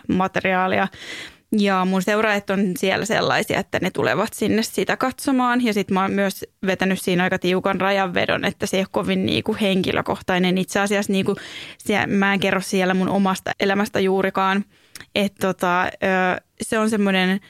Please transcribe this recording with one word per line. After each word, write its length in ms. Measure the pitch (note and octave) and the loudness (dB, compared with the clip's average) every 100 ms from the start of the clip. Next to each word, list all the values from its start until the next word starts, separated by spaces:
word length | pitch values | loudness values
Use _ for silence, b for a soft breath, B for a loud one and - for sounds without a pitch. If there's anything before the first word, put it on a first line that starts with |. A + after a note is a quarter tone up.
| - | -2
materiaalia. 800 | F3+ F#3 - F#3+ F#3 F#3 G3 G3 B B B B B _ G#3+ | 0 2 0 0 0 2 0 -2 B B B B B _ 0
Ja 260 | G3+ F#3+ | 2 2
mun 180 | F#3 F#3+ | 2 0
seuraajat 480 | F#3 G#3 A3 G3+ G3+ | 2 2 2 0 0
on 220 | G3 G3 F3 | 0 0 0
siellä 260 | F#3+ F#3+ | 0 0
sellaisia, 540 | G3 D#3+ - C3 - - | 0 0 2 0 0 -2
että 200 | G3 - | -2 -2
ne 80 | F3+ | -2
tulevat 380 | - A2+ C3 A3 | 0 0 0 -2
sinne 300 | - G#3+ G3+ | -2 0 0
sitä 340 | A3+ - F3+ F#3+ | 0 -2 -2 0
katsomaan. 680 | C4 - - C4 B3 A#3+ | -2 -2 0 2 2 2
Ja 80 | A#3+ | 2
sit 180 | G#3 F#3+ | 0 0
mä 120 | F#3+ | 0
oon 80 | F#3+ | 0
myös 320 | G3 G3 - - _ F#3+ | 0 0 -2 -14 _ -2
vetänyt 340 | F#3 F#3+ F#3 | 0 0 0
siinä 240 | - F3+ | 0 0
aika 140 | F#3 F#3 | 2 0
tiukan 420 | F3+ F#3 G3 G3 | 0 0 0 0
rajanvedon, 640 | F#3+ G3 F#3+ F3+ - - | 2 2 0 0 0 0
että 220 | - - G#3 | 0 -4 -2
se 100 | F#3+ | -2
ei 40 | |
ole 60 | F#3+ | -2
kovin 360 | - F3+ F#3+ F#3+ | -2 0 0 0
niinku 300 | - G#3+ A3 | 0 -2 -2
henkilökohtainen. 960 | G#3 F#3+ F3 - D3+ F#3+ - F3+ F#3 F#3+ | 0 2 0 -2 -2 -4 -2 0 2 0
Itse 220 | F3+ G#3 | -2 -2
asiassa 320 | G3+ G3+ G3+ | 0 -2 0
niinku 240 | G3 F#3+ G3 B B B B | 0 0 -4 B B B B
se, 280 | - G#3 - | -4 -2 0
mä 260 | G3+ G3 | 0 2
en 60 | G3 | 2
kerro 200 | G3 F#3+ | 0 0
siellä 340 | F#3 G3 F#3 | -2 0 0
mun 140 | F#3+ F#3 | 0 0
omasta 420 | G3 G3 F#3+ - - | 2 0 0 -4 -2
elämästä 400 | G3+ G3 G#3+ - | 0 0 0 0
juurikaan. 640 | F#3+ F#3+ F#3+ F#3+ F#3+ G3 G3+ B B B B | 0 2 0 0 0 0 -4 B B B B
Et 180 | - G3 - | -2 -2 0
tota, 420 | F#3+ F#3 F#3 F3+ | -2 0 0 2
ö, 60 | F#3 - G3 F#3 F#3 F3+ _ _ | 0 -2 0 2 2 0 _ _
se 160 | - A3+ | -4 0
on 120 | G#3+ | 0
semmonen, 500 | A3 G3+ F#3+ F#3 G3 | 2 2 2 2 0